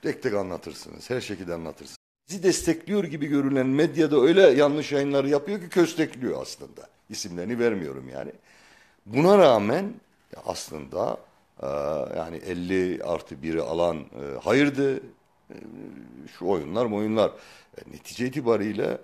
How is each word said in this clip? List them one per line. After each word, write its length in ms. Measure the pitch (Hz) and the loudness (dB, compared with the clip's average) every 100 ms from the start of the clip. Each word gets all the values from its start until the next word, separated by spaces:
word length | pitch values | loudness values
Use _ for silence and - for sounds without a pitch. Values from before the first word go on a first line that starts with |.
Tek 220 | - 143 | -4 -4
tek 100 | 127 | -2
anlatırsınız. 760 | 104 95 85 - 73 78 78 - | -2 -4 -8 -12 -16 -16 -18 -6
Her 120 | 123 | -6
şekilde 320 | - 98 92 | -6 -10 -8
anlatırsınız. 440 | 85 82 76 69 - _ _ _ | -8 -8 -14 -18 -20 _ _ _
Bizi 140 | 190 | -2
destekliyor 600 | 180 165 - 165 - 202 | 0 2 0 -2 0 -2
gibi 240 | 175 147 143 | -2 -4 -2
görülen 400 | 143 139 135 131 | 0 2 2 2
medyada 540 | 135 156 143 156 147 | 2 2 4 4 6
öyle 200 | 127 170 | 6 8
yanlış 500 | 190 131 147 147 139 | 8 8 4 2 -2
yayınları 380 | 143 143 139 139 | -2 0 0 2
yapıyor 300 | 143 143 208 | 0 0 -8
ki 100 | 175 | -2
köstekliyor 720 | - 170 - 156 - 123 71 | 2 2 2 -2 -2 -4 -4
aslında. 480 | 65 - 67 - - _ _ | -6 -12 -18 -20 -20 _ _
İsimlerini 500 | 107 104 87 90 120 | -12 -10 -8 -6 0
vermiyorum 500 | 120 104 78 67 65 | 0 0 -6 -10 -12
yani. 220 | 65 62 - _ _ _ _ _ _ - | -12 -12 -14 _ _ _ _ _ _ -6
Buna 320 | 117 165 202 | 2 6 8
rağmen 560 | 170 113 101 143 196 - _ _ _ - - | 8 6 4 0 -4 -10 _ _ _ -16 -10
aslında, 720 | 87 - 78 69 85 107 57 - _ _ _ | -8 -8 -12 -10 -4 -4 -4 -12 _ _ _
e, 60 | 67 71 71 78 65 - | -8 -4 -4 -4 -6 -6
yani 200 | 80 85 | -8 -10
elli 680 | - 87 87 95 92 87 | -8 -6 0 0 0 -2
artı 400 | - 85 - 73 | -4 -4 -6 -10
biri 180 | 78 80 | -4 -4
alan, 360 | 64 82 85 80 | -2 0 0 -2
e, 420 | - - 71 67 | -10 -14 -12 -8
hayırdı. 540 | 87 123 143 135 139 131 | 0 2 2 2 -2 -2
E, 40 | - _ _ _ _ - - - 104 - 60 62 73 - | -8 _ _ _ _ -20 -18 -16 -18 -18 -20 -20 -20 -8
şu 60 | 90 | 0
oyunlar, 400 | 95 71 95 120 | 0 0 -2 0
oyunlar. 440 | 104 107 110 98 - - - _ - | 0 0 2 2 0 -20 -20 _ -20
E, 140 | - | -20
netice 340 | 76 - - 123 | -20 -18 -6 -4
itibariyle 680 | 131 120 113 101 104 - - | -4 0 0 0 -2 -4 -4